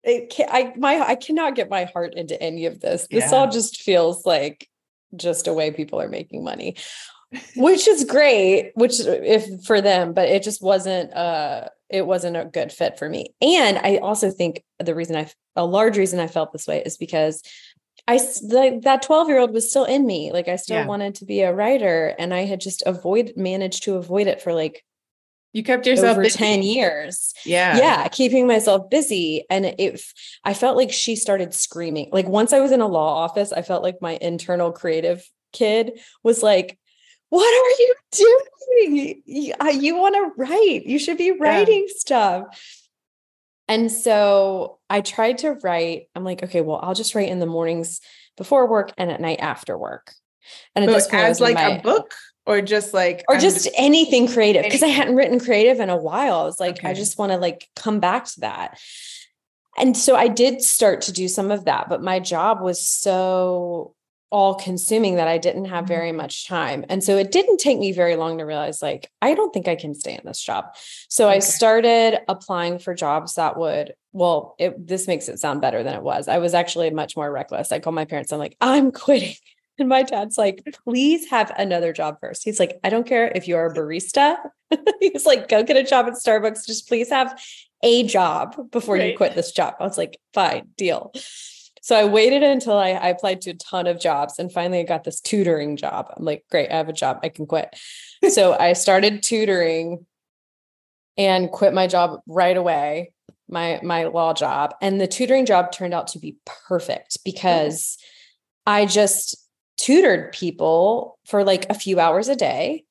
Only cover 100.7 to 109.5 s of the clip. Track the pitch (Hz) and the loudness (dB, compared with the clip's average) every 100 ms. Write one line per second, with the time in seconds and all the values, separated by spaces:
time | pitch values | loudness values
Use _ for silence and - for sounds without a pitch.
100.7 | _ _ _ _ - 196 185 180 - 196 | _ _ _ _ 0 2 2 0 2 2
101.7 | 190 185 180 175 151 - 165 180 185 175 | 2 2 2 0 -2 -6 0 2 2 0
102.7 | 151 147 156 170 _ _ _ - 175 170 | 0 -2 -6 -8 _ _ _ -12 -6 -4
103.7 | 165 175 170 165 165 165 165 143 135 147 | -4 -4 -4 -2 -2 -2 -2 -2 -2 -4
104.7 | - 196 196 185 - 247 262 240 185 180 | -4 -4 -2 -2 -2 0 2 4 2 2
105.7 | - 180 170 - 165 156 139 - - _ | -6 -6 -6 -8 -12 -16 -18 -20 -20 _
106.7 | 175 - - _ - 196 185 185 165 151 | -4 -4 -10 _ -10 -10 -4 0 0 0
107.7 | 160 - - - _ _ _ _ _ - | -4 -10 -12 -20 _ _ _ _ _ 0
108.7 | 208 202 196 202 - - - _ | 2 2 2 2 0 -6 -12 _